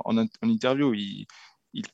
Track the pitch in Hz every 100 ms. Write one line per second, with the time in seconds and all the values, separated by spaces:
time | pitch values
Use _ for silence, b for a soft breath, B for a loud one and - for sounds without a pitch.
0 | - 113 113 - 113 110 127 135 143 107
1 | 101 101 107 b b b _ - 104